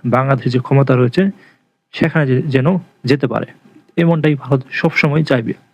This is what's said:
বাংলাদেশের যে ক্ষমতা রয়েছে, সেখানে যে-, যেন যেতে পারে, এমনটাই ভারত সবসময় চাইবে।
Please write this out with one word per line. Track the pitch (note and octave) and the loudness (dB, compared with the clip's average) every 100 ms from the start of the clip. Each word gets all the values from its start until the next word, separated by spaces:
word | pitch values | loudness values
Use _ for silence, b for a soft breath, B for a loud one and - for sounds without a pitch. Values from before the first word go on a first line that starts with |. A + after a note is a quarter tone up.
| B2+ | 0
বাংলাদেশের | B2 C3+ C3 C3+ | 0 0 0 0
যে | B2 | -2
ক্ষমতা | - C#3 C3+ B2+ | 2 2 4 2
রয়েছে, | B2 D3 G3 - b b b _ _ | 2 2 -2 -4 b b b _ _
সেখানে | - D#3+ D#3+ C#3 | -4 -2 0 0
যে-, | B2+ | 0
যেন | D3+ C3+ C#3 F#3 - _ A#2 | 0 0 0 -2 -6 _ -2
যেতে | C#3 - | 0 0
পারে, | A2+ - - _ - _ - | -4 -8 -14 _ -20 _ -2
এমনটাই | E3+ E3 D#3 C#3+ | 0 2 0 -2
ভারত | - C#3 - | 0 -2 -2
সবসময় | - E3 - D#3 D3 | -4 -2 0 0 0
চাইবে। | D#3 B2+ A2 - _ | 0 0 -2 -8 _